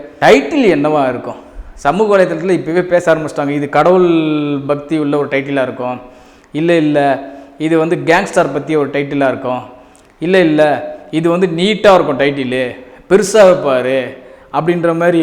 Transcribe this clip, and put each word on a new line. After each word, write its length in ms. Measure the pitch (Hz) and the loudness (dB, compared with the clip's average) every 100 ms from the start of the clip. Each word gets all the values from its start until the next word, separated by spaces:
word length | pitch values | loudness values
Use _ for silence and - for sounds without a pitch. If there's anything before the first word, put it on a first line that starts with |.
| - - | -8 0
டைட்டில் 460 | 151 247 269 311 233 | 4 4 2 0 2
என்னவா 280 | 151 151 151 135 | 2 0 0 0
இருக்கும்? 320 | 120 - 113 - - - | -4 -10 -14 -16 -18 -18
சமூக 340 | - 143 170 214 | -6 -2 0 2
வலைதளத்துல 440 | 202 180 160 175 170 | 4 2 0 -2 -2
இப்பவே 240 | 139 170 180 | 0 -2 0
பேச 120 | 175 170 | 0 2
ஆரம்பிச்சிட்டாங்க, 420 | 160 151 - 143 143 | 0 -2 -6 -4 -4
இது 80 | 143 | -2
கடவுள் 380 | 147 160 185 180 165 156 151 147 143 139 | 2 4 4 4 2 0 -2 -2 -4 -2
பக்தி 320 | 143 143 160 | -4 -2 -4
உள்ள 160 | 147 147 | -2 -2
ஒரு 60 | 135 | -2
டைட்டிலா 360 | 139 135 139 127 | -4 -2 -4 -4
இருக்கும், 320 | 117 123 123 - - - - _ 147 | -4 -8 -8 -14 -20 -20 -20 _ -4
இல்ல, 160 | 165 170 | 0 2
இல்ல, 220 | 151 147 143 131 - - - - | 2 2 0 -2 -6 -18 -20 -8
இது 160 | 156 160 | -2 0
வந்து 180 | 160 170 143 | 0 -2 0
கேங்ஸ்டர் 480 | 170 196 - 160 | 0 0 -2 0
பத்தி 180 | 143 139 156 | -2 -4 -2
ஒரு 60 | 139 | -2
டைட்டிலா 340 | 143 143 143 135 | -4 -4 -2 -2
இருக்கும், 300 | 120 123 123 - - - _ _ _ | -2 -6 -8 -10 -20 -20 _ _ _
இல்ல, 180 | 165 190 | 0 2
இல்ல, 240 | 170 151 151 131 - - - 156 | 2 2 2 0 -6 -14 -6 -2
இது 80 | 170 | 0
வந்து 140 | 170 185 165 | 0 0 0
நீட்டா 340 | 190 214 208 185 | -2 2 4 4
இருக்கும் 240 | 147 131 | 2 0
டைட்டிலு, 400 | 139 143 127 127 127 117 - - - | -2 -2 -4 -4 -4 -8 -18 -20 0
பெருசா 320 | 202 196 220 190 | 2 4 6 6
வைப்பாரு 500 | 175 143 127 123 135 123 - - - - | 4 0 -2 0 -2 -4 -12 -20 -20 -8
அப்படின்ற 420 | 139 160 175 170 165 | -4 -2 0 0 0
மாதிரி 200 | 170 170 | 2 2